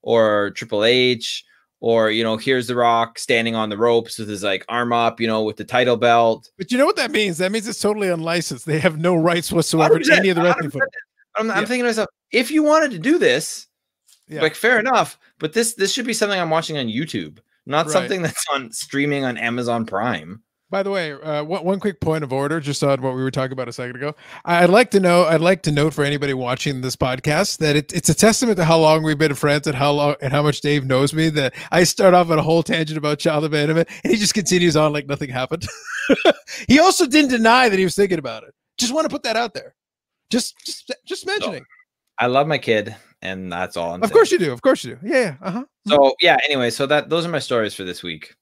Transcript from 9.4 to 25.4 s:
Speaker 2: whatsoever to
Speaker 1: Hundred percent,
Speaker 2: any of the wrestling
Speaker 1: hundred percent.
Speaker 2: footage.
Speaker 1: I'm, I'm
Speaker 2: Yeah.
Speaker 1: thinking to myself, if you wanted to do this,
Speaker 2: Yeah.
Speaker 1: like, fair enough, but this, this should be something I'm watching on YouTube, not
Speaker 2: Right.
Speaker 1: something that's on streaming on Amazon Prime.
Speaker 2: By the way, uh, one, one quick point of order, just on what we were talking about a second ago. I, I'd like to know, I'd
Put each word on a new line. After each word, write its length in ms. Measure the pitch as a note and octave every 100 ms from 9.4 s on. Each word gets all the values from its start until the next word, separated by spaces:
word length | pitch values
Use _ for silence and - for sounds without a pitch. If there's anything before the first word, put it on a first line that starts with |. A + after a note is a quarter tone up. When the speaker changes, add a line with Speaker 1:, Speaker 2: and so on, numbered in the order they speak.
| -
Speaker 2:
whatsoever 380 | E3+ D#3 D#3+ D#3
to 60 |
Speaker 1:
Hundred 100 | -
percent, 140 | C#4 D#4+
Speaker 2:
any 80 | F#3+
of 80 | E3+
the 60 |
wrestling 280 | F3 F3 D3+
Speaker 1:
hundred 20 |
percent. 180 | C#3 C#3
Speaker 2:
footage. 80 | - - _ _
Speaker 1:
I'm, 160 | G#3 A3
I'm 120 | G3
Speaker 2:
Yeah. 40 | G#3
Speaker 1:
thinking 180 | B3
to 40 | A#3+
myself, 200 | A3 G3+ _ _
if 200 | A3 A#3
you 100 | D#4
wanted 300 | D4+ D#4 G#3
to 60 | F3+
do 180 | G3+ E4
this, 480 | F3 B2+ - - - _ _ _ _ _ _
Speaker 2:
Yeah. 140 | D3+
Speaker 1:
like, 120 | D#3
fair 240 | - A3 A#3+
enough, 400 | A#3 A#3 E3 - _ _
but 140 | D#3
this, 200 | A3+ A3+
this 180 | - F#3+
should 140 | C4+ -
be 60 |
something 260 | C3+ G#3 G3
I'm 120 | E3+
watching 280 | D#3+ D#3+ D3+
on 80 | A#2+
YouTube, 520 | A2 D#3+ G#2+ D2+ D2+ _ _ -
not 200 | D3 D#3
Speaker 2:
Right. 60 |
Speaker 1:
something 300 | F#3 - F#3+
that's 220 | D#3+ - -
on 180 | C#3 A#2+
streaming 540 | - - C#3 C#3+ C#3+
on 120 | C3+ A#2
Amazon 460 | A#2 A#2+ A#2+ A#2 A2+
Prime. 560 | G2 A#2+ F#2 D#2 G#2+ _ _ _
Speaker 2:
By 100 | G3
the 80 | G3
way, 220 | G3 D#3+
uh, 320 | C#3 D#3 D3
one, 200 | D3+ F#3 E3+
one 140 | G3
quick 200 | G#3 F3
point 240 | D#3+ D#3+
of 80 | C#3+
order, 260 | C3 C#3+ D#3+
just 240 | C#3+ C#3
on 200 | C#3+ C3+
what 120 | C3
we 80 | B2+
were 80 | C3
talking 220 | C3+ C3
about 160 | C3 A#2+
a 60 |
second 200 | A#2 B2
ago. 200 | B2 C#3+ - - - -
I, 180 | F3
I'd 60 | F3
like 200 | G3+ B3
to 80 | G3+
know, 240 | F3+ F3 E3
I'd 160 | D#3+